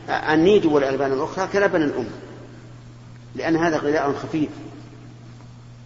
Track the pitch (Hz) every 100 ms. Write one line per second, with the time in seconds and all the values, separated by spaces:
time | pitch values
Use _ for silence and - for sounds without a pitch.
0 | - 143 - 156 170 208 165 147 135 135
1 | 139 135 160 - 185 202 202 175 147 123
2 | 110 - - - - - - - - -
3 | - - - 123 127 160 170 151 139 151
4 | 139 139 131 160 147 - - - - -
5 | - - - - - - - -